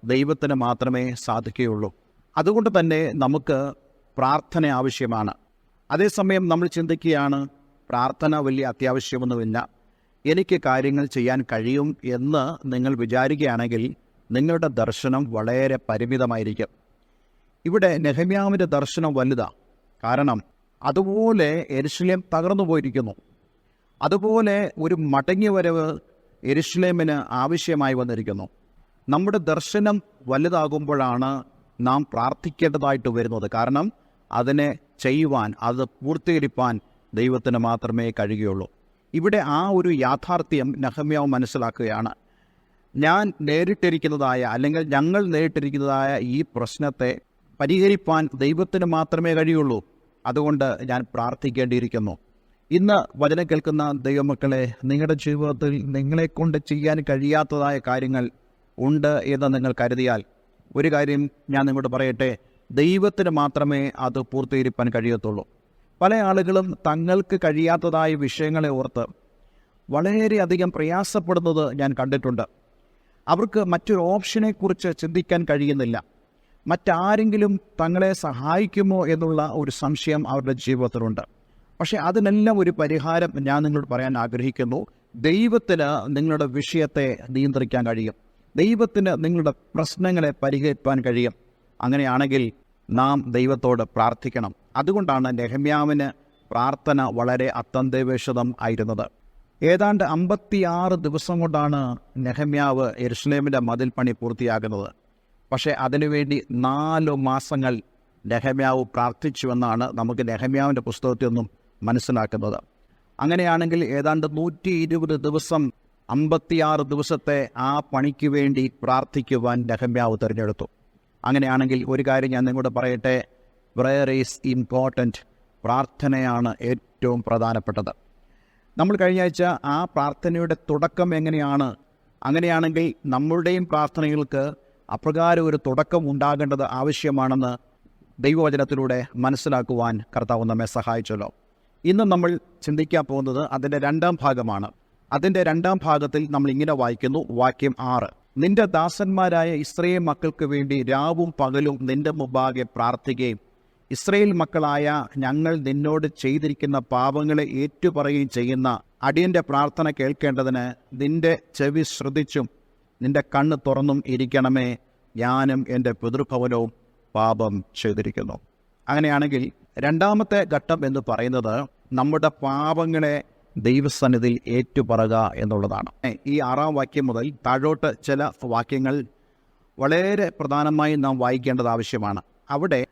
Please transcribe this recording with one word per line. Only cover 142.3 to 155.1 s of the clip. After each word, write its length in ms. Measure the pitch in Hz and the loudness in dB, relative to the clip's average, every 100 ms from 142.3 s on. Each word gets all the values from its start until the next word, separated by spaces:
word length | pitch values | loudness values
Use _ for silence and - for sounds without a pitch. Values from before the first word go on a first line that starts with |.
| 170 - _ | -2 -8 _
ചിന്തിക്കാൻ 420 | - 151 160 165 | -4 -2 0 0
പോകുന്നത് 380 | 139 135 135 127 151 | 0 -2 -2 -2 -4
അതിൻ്റെ 260 | 135 139 143 | -4 -2 -2
രണ്ടാം 400 | 143 156 175 170 | 0 2 0 2
ഭാഗമാണ്. 480 | 139 127 113 98 101 - _ _ - | 0 0 -2 -4 -6 -12 _ _ -6
അതിൻ്റെ 320 | 139 185 185 | 0 2 2
രണ്ടാം 360 | 160 160 185 190 | 2 2 2 0
ഭാഗത്തിൽ 420 | 156 147 143 151 151 | 2 2 2 -2 0
നമ്മൾ 200 | 139 139 | 0 2
ഇങ്ങനെ 220 | 135 156 | 2 0
വായിക്കുന്നു, 500 | 139 120 120 131 151 - | 0 0 0 -2 -2 -2
വാക്യം 460 | 117 127 - 139 127 | 0 0 2 -2 -2
ആറ്, 300 | 127 123 101 - _ 135 | -2 -2 -2 -8 _ -2
"നിന്റെ 280 | 175 202 - | 2 4 4
ദാസന്മാരായ 920 | 160 165 - 190 190 185 170 165 151 | 2 0 -2 -2 2 2 2 0 -2
ഇസ്രായേൽ 420 | 147 - 175 180 | -2 2 2 2
മക്കൾക്ക് 460 | 165 147 160 - | 0 0 -2 -2
വേണ്ടി 380 | 147 143 139 139 | -2 0 0 0
രാവും 500 | 123 135 156 165 170 151 | 2 2 2 2 0 0
പകലും 380 | 131 139 147 139 | 0 2 0 0
നിന്റെ 280 | 131 135 151 | 0 0 0
മുമ്പാകെ 520 | 151 127 131 131 127 | -2 -2 0 0 -2
പ്രാർത്ഥിക്കുകയും 800 | 120 117 117 123 139 123 123 107 _ _ _ _ - | -4 -2 -2 -2 -4 -2 -2 -4 _ _ _ _ -10
ഇസ്രായേൽ 400 | 131 - 202 208 | -6 2 4 4
മക്കളായ 760 | 175 156 160 151 147 147 151 113 | 2 0 0 0 0 0 -2 -4